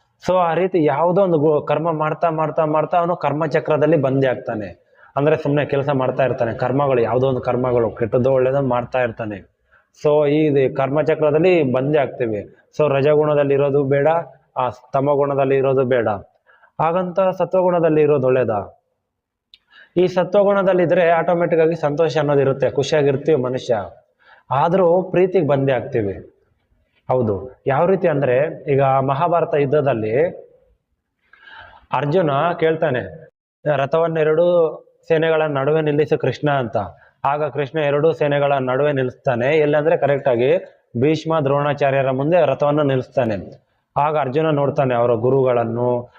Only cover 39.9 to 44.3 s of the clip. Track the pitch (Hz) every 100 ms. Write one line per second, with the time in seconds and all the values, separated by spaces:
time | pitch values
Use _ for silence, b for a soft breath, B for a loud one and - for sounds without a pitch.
39.9 | 170 143 139 135 120 127 175 B B _
40.9 | 117 139 156 156 160 139 143 147 143 143
41.9 | 135 131 131 143 175 147 135 147 147 147
42.9 | 131 127 - 120 101 82 - _ _ _
43.9 | - 147 151 135